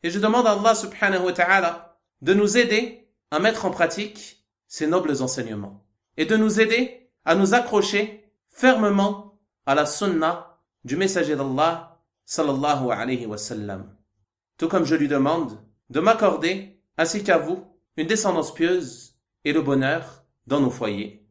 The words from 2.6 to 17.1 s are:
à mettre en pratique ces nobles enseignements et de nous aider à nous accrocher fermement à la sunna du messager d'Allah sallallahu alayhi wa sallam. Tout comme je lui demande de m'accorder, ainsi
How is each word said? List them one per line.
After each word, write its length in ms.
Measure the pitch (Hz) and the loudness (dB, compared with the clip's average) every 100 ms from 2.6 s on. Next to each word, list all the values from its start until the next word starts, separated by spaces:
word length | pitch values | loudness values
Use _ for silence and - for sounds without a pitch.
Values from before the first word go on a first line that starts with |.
| 233 214 240 - _ _ _ | 2 0 -2 -12 _ _ _
à 80 | 151 | 0
mettre 260 | 208 220 185 | 0 0 -6
en 60 | |
pratique 720 | - 165 185 208 - - - _ _ _ | 0 -2 -2 -10 -12 -20 -20 _ _ _
ces 200 | - 156 | -4 0
nobles 340 | 180 156 135 | 0 0 -2
enseignements 640 | 127 - 117 104 98 - _ _ _ - | -4 -4 -6 -8 -10 -16 _ _ _ -6
et 100 | 156 | 0
de 120 | 220 | 2
nous 240 | 214 202 | 2 2
aider 480 | 214 233 254 - _ _ - | 2 2 -2 -8 _ _ 0
à 100 | 175 | 2
nous 180 | 196 | 4
accrocher 800 | 240 240 208 190 202 214 - _ _ _ | 2 2 0 0 -2 -4 -8 _ _ _
fermement 920 | - 254 254 208 196 202 202 - _ _ _ - | 0 2 4 2 2 0 -2 -14 _ _ _ 0
à 100 | 143 | 0
la 100 | 143 | 0
sunna 720 | - 170 165 160 175 - _ _ _ 120 | -2 -2 0 -2 -4 -12 _ _ _ -8
du 100 | 147 | -2
messager 400 | 190 190 151 143 | 0 0 -2 -2
d'Allah 640 | 139 131 135 - - _ _ _ - | -2 0 0 -2 -12 _ _ _ -10
sallallahu 680 | - 151 135 147 143 127 | -2 -2 0 0 0 0
alayhi 340 | 107 120 127 113 | -2 -2 -4 -6
wa 120 | 107 | -10
sallam. 560 | - 110 104 95 - _ _ _ _ _ _ _ | -8 -8 -8 -10 -14 _ _ _ _ _ _ _
Tout 100 | 165 | -2
comme 180 | 185 156 | 0 0
je 100 | 160 | 0
lui 120 | 147 | 2
demande 520 | 143 135 170 135 - - _ _ | 2 2 0 -4 -10 -20 _ _
de 100 | 131 | 0
m'accorder, 800 | 196 220 208 - 165 190 - _ _ - | 2 4 2 2 -2 -4 -10 _ _ -2
ainsi 260 | 165 | -2